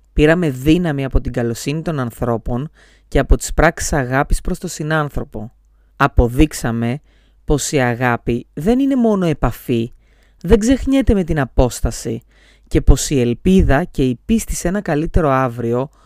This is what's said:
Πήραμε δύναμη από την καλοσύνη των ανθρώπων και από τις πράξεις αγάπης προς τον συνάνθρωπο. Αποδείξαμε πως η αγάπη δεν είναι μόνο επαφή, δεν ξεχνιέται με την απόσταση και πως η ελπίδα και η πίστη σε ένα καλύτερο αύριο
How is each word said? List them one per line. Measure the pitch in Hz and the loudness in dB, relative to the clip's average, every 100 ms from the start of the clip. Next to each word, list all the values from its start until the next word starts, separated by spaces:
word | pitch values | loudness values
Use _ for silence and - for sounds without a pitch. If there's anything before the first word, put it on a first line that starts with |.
| _ | _
Πήραμε | - 151 170 160 | 2 4 4 0
δύναμη | 127 139 165 175 139 135 | -2 2 2 2 -4 -2
από | 127 | -2
την | 127 | -2
καλοσύνη | 123 120 113 143 156 | -4 -4 -4 -6 -6
των | 160 147 | -4 -4
ανθρώπων | 120 - 120 113 - 120 156 _ _ _ _ | -6 -6 -4 -4 -4 -6 -6 _ _ _ _
και | 147 | 0
από | 135 123 | 2 2
τις | - | 0
πράξεις | - 156 - - | 0 2 0 -4
αγάπης | 156 123 131 147 - | -2 -2 -2 0 -2
προς | - 180 | -2 -6
τον | 180 | -8
συνάνθρωπο. | - 151 160 147 131 120 107 107 _ _ _ _ - | -8 -4 -2 -2 -6 -8 -10 -12 _ _ _ _ -2
Αποδείξαμε | 139 - 120 127 156 - 123 117 117 135 _ _ _ _ - | 0 2 0 4 2 0 -4 -2 -4 -4 _ _ _ _ -4
πως | 147 - | -2 0
η | 147 | 0
αγάπη | 123 117 123 117 - 120 - | 0 0 0 -2 -2 -4 -6
δεν | - 170 247 | -6 0 0
είναι | 277 269 | 2 2
μόνο | 226 202 170 | 2 2 0
επαφή, | 147 127 - - 117 117 - _ _ _ _ | 0 -2 -4 -4 -4 -4 -10 _ _ _ _
δεν | 170 220 | 2 4
ξεχνιέται | 226 262 269 269 262 | 4 0 2 0 2
με | 202 | 2
την | 170 160 | 0 -2
απόσταση | 127 - 123 - 123 - 123 117 - _ _ _ - | -2 0 0 0 -6 -6 -8 -8 -10 _ _ _ -4
και | 156 | 0
πως | - 139 - | 4 4 4
η | 139 | 0
ελπίδα | 120 120 185 190 - 135 | 0 0 2 4 4 2
και | 175 - | 0 -2
η | 131 120 - | -2 -2 -2
πίστη | 226 - - | -2 -2 -4
σε | 175 | -4
ένα | 202 | -4
καλύτερο | 190 147 160 - 151 | -2 -2 0 2 2
αύριο | 131 131 120 117 120 143 _ | 2 0 -2 -2 -2 -4 _